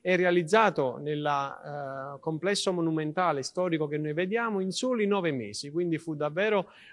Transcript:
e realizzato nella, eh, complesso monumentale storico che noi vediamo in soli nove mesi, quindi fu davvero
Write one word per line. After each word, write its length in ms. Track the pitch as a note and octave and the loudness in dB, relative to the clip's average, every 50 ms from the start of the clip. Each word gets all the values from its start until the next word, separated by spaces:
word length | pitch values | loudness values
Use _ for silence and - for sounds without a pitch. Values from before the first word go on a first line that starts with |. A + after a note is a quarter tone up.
e 160 | - F3+ F#3 | 0 2 2
realizzato 800 | F3 F3+ F3+ F3 F3+ E3+ D3+ G3 A3 A3 G3+ - - C#3+ B2+ A2+ | 4 4 4 4 4 4 4 6 6 6 6 4 2 0 0 -2
nella, 1160 | C3 C#3+ D3 D3+ D3+ D3 D3 C#3+ C#3 C#3 C#3 - - - D3 C#3+ D3 C#3+ C3+ C3+ C3+ C3+ C#3 C#3+ | -4 -4 -4 -4 -2 0 0 0 0 -2 -4 -6 -10 -12 -10 -10 -8 -8 -8 -8 -8 -10 -10 -12
eh, 40 | C#3 | -10
complesso 540 | - E3 D#3+ D3+ E3 F#3+ G3+ F#3+ - G3 F#3 | -6 -6 -4 -2 -2 0 0 0 0 0 0
monumentale 680 | F3 E3 E3 D#3+ D#3+ D#3 D3+ D3+ F#3 F#3 F3 D#3 C#3 C3 | 2 2 0 0 0 -2 -2 0 0 2 2 2 0 -2
storico 440 | - - F3+ F3+ F#3 E3 D#3 D#3 | -4 -2 -2 0 0 0 0 0
che 120 | C#3+ D3 D3+ | -2 -2 -2
noi 160 | D3+ D3+ D3+ | -2 -2 -2
vediamo 460 | D#3+ F#3 F#3 G#3 A#3 A#3 A3+ G#3+ G3 | -2 -2 0 0 -2 -2 0 -2 -2
in 100 | F#3+ F#3+ | -2 -2
soli 360 | F3 - - B3+ B3+ A3+ G#3 | -2 -2 -2 0 0 2 2
nove 260 | G3 G3+ G3+ F3 E3 C#3+ | 2 2 2 2 0 0
mesi, 380 | B2+ A2+ G2+ G#2 - - C#3+ | -2 -4 -6 -8 -10 -10 -6
quindi 280 | D3 E3+ F3+ F3 D#3+ D3 | -4 -2 -2 0 -2 -2
fu 160 | - E3+ D#3 | -4 -4 -4
davvero 560 | D3 D3 D3+ D3+ F3 G3+ A3 G#3+ G3 F3+ - - - - - | -2 -2 -2 0 0 0 2 2 2 0 -2 -8 -20 -20 -20